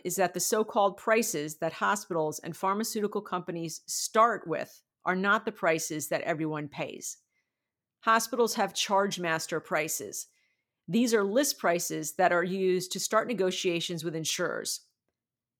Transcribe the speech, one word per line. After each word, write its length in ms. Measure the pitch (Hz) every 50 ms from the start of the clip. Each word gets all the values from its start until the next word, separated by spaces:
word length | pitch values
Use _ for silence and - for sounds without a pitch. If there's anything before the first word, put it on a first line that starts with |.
| -
is 140 | 175 170
that 160 | 196 185 175 -
the 80 | 180
so-called 560 | - - 226 220 220 220 - 226 196 196 185
prices 580 | - - 233 220 226 226 - - 151 147 156 156 -
that 140 | 165 165 -
hospitals 680 | - 208 196 202 208 - - 175 165 156 151 147 -
and 160 | - - 160
pharmaceutical 680 | - - 190 196 208 226 226 - 220 202 202 208 208
companies 580 | 202 - 196 180 170 - 170 170 165 160 - - -
start 600 | - - - - - - 220 226 240 214 - -
with 360 | 170 156 131 - - - - _ _ _ _ -
are 100 | 175 185
not 300 | 185 190 202 208 220 214
the 60 | 220
prices 580 | 208 - 196 170 160 160 - - 160 156 156 -
that 120 | 170 143
everyone 460 | - 143 170 151 160 156 156 151 151
pays. 500 | 143 - 160 151 - - - - - - _ _ _ _ _ _ _ _ _ _ _ _ _ _ _ _ _
Hospitals 540 | - 226 226 226 226 - 262 226 233 220 -
have 200 | 226 196 185 -
charge 440 | - - - 202 196 202 202 - 175
master 400 | 180 165 160 160 - - 175 156
prices. 680 | - - 185 156 156 156 - - - 98 - - - _ _ _ _ _ _ _ _ _ _ _ -
These 280 | - 170 233 254 233 226
are 80 | 214 196
list 340 | 196 202 269 294 - -
prices 560 | - - 180 170 175 - - 160 156 151 - -
that 140 | - 185 175
are 120 | 175 170 175
used 480 | 180 190 196 190 185 180 185 180 -
to 80 | - 190
start 280 | - - 220 214 -
negotiations 760 | 220 247 185 190 185 185 - - 185 170 170 165 - 175 165 160
with 120 | 170 156
insurers. 680 | 160 156 - - - 175 - - - - - - - _ _ _ _ _ _ _ _ _ _ _ _ _ _ _